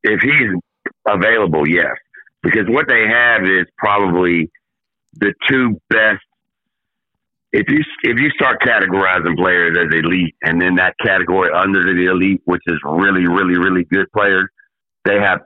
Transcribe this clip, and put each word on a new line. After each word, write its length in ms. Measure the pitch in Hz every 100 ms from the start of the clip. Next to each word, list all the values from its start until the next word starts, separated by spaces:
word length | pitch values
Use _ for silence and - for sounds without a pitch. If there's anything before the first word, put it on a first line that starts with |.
If 180 | 107 104
he's 360 | 127 147 113 90 - _ - - 107
available, 600 | 101 107 113 95 78 73
yes, 260 | 87 - - - - - _
because 220 | - 107 98
what 200 | 127 143
they 180 | 120 110
have 380 | 120 120 110
is 220 | 92 95 87 -
probably 720 | 107 101 95 87 90 85 80 _ _ _ _ _ _
the 200 | - 101 - -
two 320 | 131 123 101 -
best. 320 | 113 110 98 - _ _ _ _ _ _ _ _ _ _ _ _
If 160 | - -
you, 120 | 147 151 -
if 140 | - 120
you 120 | 147
start 320 | - 135 -
categorizing 760 | 127 110 95 98 95 92 85 87
players 400 | 90 90 85 85
as 140 | 82
elite, 420 | 82 82 90 82 -
and 200 | 78 85
then 140 | 90 90
that 180 | 92 -
category 460 | 107 95 87 92 90
under 300 | 85 98 98
the 240 | 90 90 90
elite, 340 | 90 98 95 -
which 160 | 90 -
is 100 | 78
really, 420 | 71 82 98 92 90
really, 320 | 92 92 87
really 260 | 95 92
good 260 | 85 95 - 107
players, 320 | 101 95 95 _ _ _ _ _
they 120 | 104 101
have 240 | 101 90